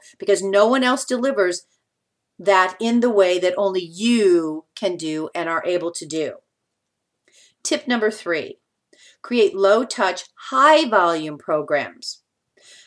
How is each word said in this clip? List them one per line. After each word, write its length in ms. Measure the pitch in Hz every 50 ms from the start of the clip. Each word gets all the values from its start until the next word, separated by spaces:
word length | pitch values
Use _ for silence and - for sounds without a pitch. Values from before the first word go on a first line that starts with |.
| - - _ -
because 240 | 139 - 202 - 185
no 240 | 196 196 202 208
one 180 | 220 254 269 254
else 220 | 247 262 262 -
delivers 580 | - 254 240 240 277 240 208 190 180 175 - - _ _ _ _ _ _ _ _ _ _ _ _ _ _ -
that 360 | 175 202 196 185 185 185 - -
in 220 | 226 233 233 240
the 100 | 233 247
way 260 | 220 202 190 180 180
that 220 | 180 180 180 180 -
only 240 | 202 196 185 185 175
you 800 | 165 165 180 208 233 240 233 208 190 175 170 160 156 156 156 - _ -
can 200 | - 226 190 180
do 320 | 165 160 156 156 156 160 - -
and 140 | 170 165 165
are 160 | 165 165 -
able 240 | 165 180 175 160 170
to 160 | 170 - -
do. 300 | 151 160 160 139 131 - - _ _ _ _ _ _ _ _ _ _ _ _ _ _ _ _ _ _ _ _ _ _ _ _ -
Tip 240 | - 311 294 - -
number 240 | 247 233 214 214 214
three, 480 | - - 175 170 156 123 - - _ _ _ _ _ _ _ _ _ _ - _ _ -
create 340 | - 240 240 214 - -
low-touch, 680 | 196 196 196 208 226 262 - - - 208 185 175 - - _ _ - - -
high-volume 840 | 269 262 269 302 311 302 320 247 214 202 180 170 170 160 156 156 151
programs. 880 | 143 - - 160 151 147 156 160 175 123 95 - - - - - _ _ _ _ _ _ _ _ _ _ - - - -